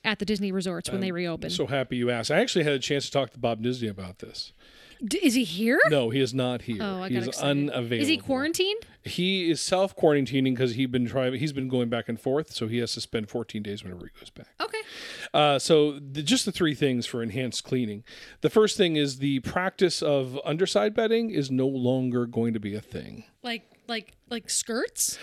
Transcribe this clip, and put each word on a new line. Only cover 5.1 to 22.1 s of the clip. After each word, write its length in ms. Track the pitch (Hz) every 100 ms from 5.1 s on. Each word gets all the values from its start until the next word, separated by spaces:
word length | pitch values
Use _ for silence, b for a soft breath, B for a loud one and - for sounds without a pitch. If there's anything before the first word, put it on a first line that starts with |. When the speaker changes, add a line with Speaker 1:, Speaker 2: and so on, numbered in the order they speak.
| 359
Speaker 1:
is 140 | 330
he 80 | 240
here? 380 | 196 175 226 302 605
Speaker 2:
No, 220 | 147 117
he 100 | 135
is 120 | 127
not 300 | 127 127 123
here. 140 | - 107
Speaker 1:
Oh, 220 | 104 185
I 60 | 185
Speaker 2:
He 60 |
Speaker 1:
got 80 | 120
Speaker 2:
is 60 | 120
Speaker 1:
excited. 420 | - 143 143 143
Speaker 2:
unavailable. 320 | 127 117 120
Speaker 1:
Is 40 | 277
he 120 | 320
quarantined? 680 | - 262 302 339 381 440 - -
Speaker 2:
He 480 | - - 180 190 165
is 100 | 151
self-quarantining 960 | - 185 196 - 160 147 127 135 131 123
'cause 180 | 127
he'd 180 | 117 131
been 160 | 123 117
try-, 240 | 131 127 127
he's 160 | 151
been 140 | 135 131
going 220 | 127 120
back 200 | 117 117
and 120 | 117
forth, 320 | 135 143 160
so 160 | - 110
he 100 | 120
has 140 | 117
to 80 | -
spend 280 | - 117 107
fourteen 360 | 120 113 107
days 180 | 104 104
whenever 220 | 92 90 -
he 100 | -
goes 100 | -
back. 160 | - - -
Speaker 1:
Okay. 180 | 427 440 427 B B B B
Speaker 2:
Uh, 240 | 147 147 139
so 400 | - 160 151 143
the, 240 | 139 139
just 220 | 147 254
the 80 | -
three 240 | - 165 131
things 280 | 143 123
for 160 | - 123
enhanced 440 | 113 113 127 -
cleaning. 400 | - 131 113 104 - B B B
The 80 | 156
first 260 | 220 208 -
thing 180 | 180
is 240 | 156 143 131
the 220 | 139 135
practice 640 | - 180 185 - 180 -
of 360 | 151 139 131 135
underside 500 | - 156 185 202 214
bedding 360 | 214 220 226 226
is 200 | 175 135
no 160 | 131 135
longer 580 | 135 123 131 127